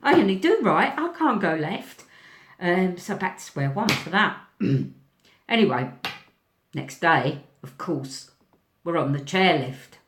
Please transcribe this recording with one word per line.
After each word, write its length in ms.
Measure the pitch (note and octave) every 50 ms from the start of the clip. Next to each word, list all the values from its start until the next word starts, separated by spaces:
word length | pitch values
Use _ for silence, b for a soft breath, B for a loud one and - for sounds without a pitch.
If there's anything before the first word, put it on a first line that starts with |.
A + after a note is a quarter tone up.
I 120 | - C4+ D#4
only 220 | F4 G#3+ G3 G3
do 240 | F#3+ F#3+ D#4+ G#4+ A4+
right, 300 | D4+ G3+ D#3 D#3+ G#3 C#4 -
I 120 | - D4+ E4+ E4+
can't 240 | - D#4+ D4 A#3+ G#3
go 140 | - E3+ D#3+
left. 500 | D#3+ D3+ D#3 F#3+ B3 - - - - - B B B B B B B B B B B
Um, 380 | - F3 F3 F#3 F#3 F#3 F3+ F3
so 180 | - - G3+
back 220 | - F#3+ F3+ - -
to 60 | -
square 260 | - - - C#3 C#3
one 180 | C#3 F#3 A3 G#3+
for 220 | - - - -
that. 300 | E3 G3 G#3+ E3+ - - - _ _ _
<clears throat> 340 | - - C3+ C3 - - - - _ _ _ _ b b b b b _
Anyway, 420 | A3+ A3+ A3 D#3 B2+ B2 C3 C3 - - _ - - - - _ _ _ _ _ _ _ _ _ _
next 260 | D3+ C#3 - - -
day, 440 | - E3+ E3 C#3 A#2+ D3 C#3+ - - - _ _
of 160 | - C#3 - -
course, 540 | - - E3+ C#3 C3+ - - - - - _ _ _ _ _ _ _ _ _ _ _
we're 140 | E3+ E3+ E3
on 140 | C#3+ C3+
the 60 | C#3+ C#3+
chairlift. 760 | C#3 - - F#3+ F#3+ F#3 E3 D3 C3 C3 C3+ - - - - - _